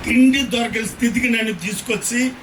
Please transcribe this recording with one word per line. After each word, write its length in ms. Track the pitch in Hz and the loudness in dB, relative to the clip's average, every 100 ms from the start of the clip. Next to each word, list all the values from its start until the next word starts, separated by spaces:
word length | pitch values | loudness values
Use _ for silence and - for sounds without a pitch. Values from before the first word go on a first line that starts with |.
తిండి 380 | - 240 262 277 | 2 6 6 4
దొరకని 440 | 254 233 233 233 220 | 0 -2 -2 -2 -6
స్థితికి 420 | - 240 226 247 | -2 0 0 0
నన్ను 220 | 226 220 | 0 -2
తీసుకొచ్చి 800 | 180 180 208 - 208 - 240 254 254 | -4 -6 -8 -4 -4 -2 -2 -2 -2